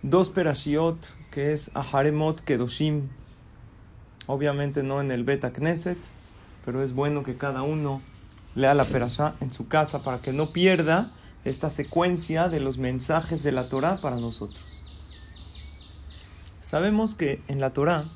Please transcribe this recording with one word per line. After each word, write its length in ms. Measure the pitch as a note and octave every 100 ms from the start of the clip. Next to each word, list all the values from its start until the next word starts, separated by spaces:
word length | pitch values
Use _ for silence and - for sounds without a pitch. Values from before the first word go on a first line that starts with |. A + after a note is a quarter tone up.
dos 260 | C#3 E3+ F#3
perashiot, 880 | F#3+ E3 C3+ D3 D3 E3 E3 - - -
que 240 | D3 C#3+
es 160 | D3+ -
Aharemot 680 | C#3+ C3+ C#3 D3 D3+ D#3 D#3
Kedoshim. 680 | - C3 B2 - D3+ D3+ C3+ - - - - - - - - - - - -
Obviamente 560 | C3+ D3 C#3+ C#3+ C#3+
no 180 | C3+ C#3
en 100 | C#3
el 140 | B2
Bet 260 | A#2+ C#3 C3+
Knesset, 420 | - D#3 E3 F3+ F3 - - - - - - -
pero 160 | B2+
es 100 | C3+
bueno 300 | B2+ D3 D3
que 140 | C3+ B2+
cada 260 | C#3+ C3
uno 400 | C#3 D#3 C#3+ C3+ - - - - -
lea 200 | B2+ C3+
la 100 | C#3+
perashá 480 | B2 C3 A#2+ A2+ D3+ -
en 140 | C3+
su 140 | - B2
casa 340 | D#3 D3+ C#3
para 180 | C3 B2
que 140 | C3+
no 160 | C3+ D#3
pierda 600 | E3+ F#3 F3+ D#3+ E3+ B3 - - -
esta 260 | C3+ C3 D#3
secuencia 800 | C#3+ C#3 E3 F3+ F3 E3 D#3+ F3
de 100 | D#3+
los 160 | C3+ B2+
mensajes 680 | B2+ B2+ - D#3+ D#3+ E3
de 100 | C#3+
la 180 | C3 B2
Torá 320 | C3+ D#3 F#3+
para 140 | C#3+ B2
nosotros. 440 | A#2 A2 G#2 - - - - - - - - - - - - - - - - - - - - -
Sabemos 540 | - D3+ G3 G#3+ A3
que 280 | - D3+ C#3 -
en 100 | C#3
la 140 | C3+
Torá 320 | C3 D3+ E3 D#3